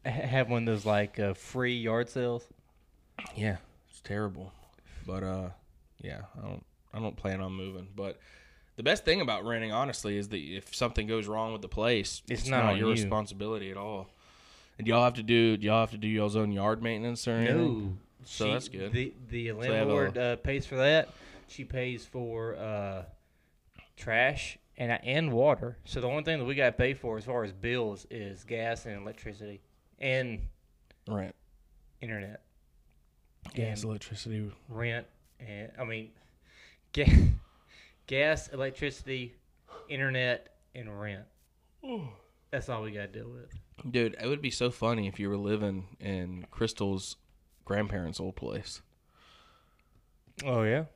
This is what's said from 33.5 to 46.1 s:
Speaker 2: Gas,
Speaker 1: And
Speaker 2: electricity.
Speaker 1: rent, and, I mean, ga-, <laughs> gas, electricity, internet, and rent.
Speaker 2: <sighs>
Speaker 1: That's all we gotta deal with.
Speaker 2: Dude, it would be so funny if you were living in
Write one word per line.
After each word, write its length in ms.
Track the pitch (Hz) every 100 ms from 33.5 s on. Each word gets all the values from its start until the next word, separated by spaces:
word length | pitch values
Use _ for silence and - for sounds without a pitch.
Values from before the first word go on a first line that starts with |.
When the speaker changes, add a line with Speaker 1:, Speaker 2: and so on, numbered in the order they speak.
Speaker 2:
Gas, 280 | - 113 107
Speaker 1:
And 80 | 113
Speaker 2:
electricity. 600 | 107 - 104 117 107 104 - -
Speaker 1:
rent, 380 | 113 117 117 - _ _ _
and, 320 | 117 104 110 -
I 40 | 120
mean, 260 | 113 110 - _ _ _ - - _ _
ga-, 380 | 143 143 - - - - _ _
<laughs> 400 | - - _ -
gas, 400 | 135 147 151 -
electricity, 840 | 135 135 131 143 - 135 131 120 - _ _ _ - -
internet, 640 | 139 135 127 123 123 - _ _ 127
and 240 | 110 101
rent. 240 | 104 98 - _ _ _ _ _
Speaker 2:
<sighs> 680 | 269 233 139 101 _ _ _
Speaker 1:
That's 160 | 135 127
all 140 | 117
we 80 | 110
gotta 160 | 104 101
deal 220 | 117 117
with. 240 | 123 120 - - - 127
Speaker 2:
Dude, 260 | 123 113 -
it 60 | 117
would 140 | 143
be 100 | 143
so 180 | - 123
funny 360 | - 113 117 98
if 120 | 98
you 100 | 98
were 80 | 101
living 500 | 101 107 104 95 95 -
in 440 | 101